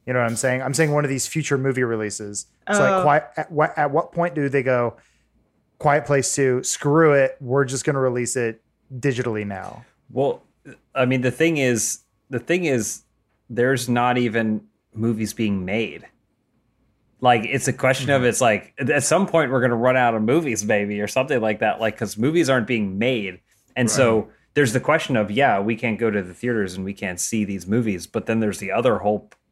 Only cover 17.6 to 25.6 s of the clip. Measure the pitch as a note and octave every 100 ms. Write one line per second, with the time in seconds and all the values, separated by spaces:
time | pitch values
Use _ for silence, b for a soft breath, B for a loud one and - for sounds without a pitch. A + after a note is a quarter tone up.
17.6 | - - C3 C3 C3+ C#3 B2 G2+ B2 G#2
18.6 | - - C3+ D3 - E3 F#3+ E3 C#3 C3
19.6 | B2 A#2 B2 B2+ B2 A2+ G#2+ D3+ D3+ A2
20.6 | G#2 G#2 G2+ G#2 G#2 C3 C#3+ C3+ A2 G#2
21.6 | G#2+ - A2 - G#2 G#2+ C3 E3+ C3+ C3
22.6 | A2 A#2+ G2 F#2+ A#2+ B2 G2 F#2 _ _
23.6 | _ B2+ A#2+ - A#2+ A2 G#2+ b b -
24.6 | C3 B2 - D#3 - A#2+ G2+ G#2 C#3 G2+